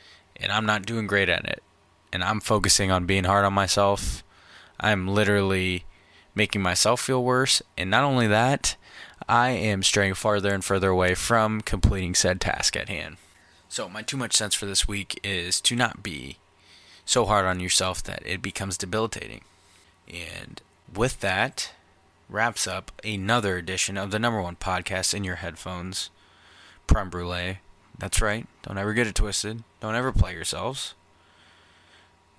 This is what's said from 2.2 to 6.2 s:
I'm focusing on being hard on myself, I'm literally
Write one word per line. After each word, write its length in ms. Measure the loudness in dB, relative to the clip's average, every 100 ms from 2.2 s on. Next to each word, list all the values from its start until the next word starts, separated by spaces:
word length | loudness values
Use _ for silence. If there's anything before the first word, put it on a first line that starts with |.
I'm 160 | 0 0
focusing 500 | 2 2 4 4 4
on 160 | 2 4
being 160 | 2
hard 220 | 4 4
on 80 | 4
myself, 720 | 4 2 4 4 2 -2 -6 -10 -20 -20 -20 -20 -4
I'm 260 | 0 2 2
literally 800 | 2 4 4 2 2 0 -2 -6 -16 _ -20